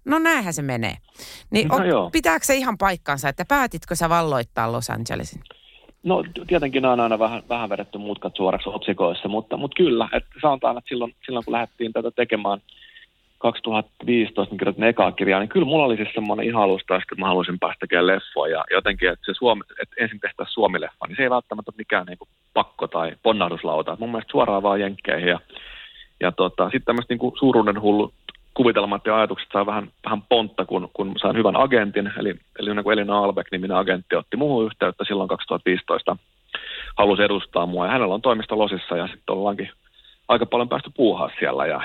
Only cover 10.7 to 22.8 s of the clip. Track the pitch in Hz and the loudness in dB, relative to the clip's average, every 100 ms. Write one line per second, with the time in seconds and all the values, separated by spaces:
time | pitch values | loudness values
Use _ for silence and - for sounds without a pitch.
10.7 | 123 - 123 120 - - 123 113 120 117 | -2 -6 -8 -8 -10 -8 -6 -4 -4 -4
11.7 | - 113 117 117 - 120 107 104 98 _ | -6 -4 -4 -4 -2 -2 0 -2 -4 _
12.7 | - - - - _ _ _ 120 - 117 | -20 -20 -20 -20 _ _ _ -2 0 -2
13.7 | 110 - _ 117 120 107 - 98 98 95 | -2 -4 _ 0 2 2 -2 -4 -2 -4
14.7 | 95 113 120 92 - 98 95 110 190 139 | 2 2 4 2 2 2 2 2 2 2
15.7 | 156 139 107 107 - 107 104 113 117 98 | 2 2 0 -2 -4 -4 -2 -2 2 2
16.7 | 95 - 92 - - 92 90 87 87 85 | 2 0 -2 -2 -4 0 0 0 -2 -4
17.7 | - - 87 90 98 - - 73 80 - | -4 -2 2 4 2 -2 -2 -2 -2 0
18.7 | 92 101 95 90 85 - 95 123 104 - | 0 0 0 0 -2 -6 -2 2 0 -2
19.7 | - - - 113 104 95 - 101 - 101 | -12 -10 -4 -6 -4 -10 -8 -10 0 0
20.7 | 87 78 - - 92 131 123 - 107 107 | 0 -6 -10 -12 -2 0 0 -2 -12 -12
21.7 | 107 107 101 90 90 - _ _ - - | -14 -4 -4 -4 -14 -20 _ _ -2 -2
22.7 | - | -4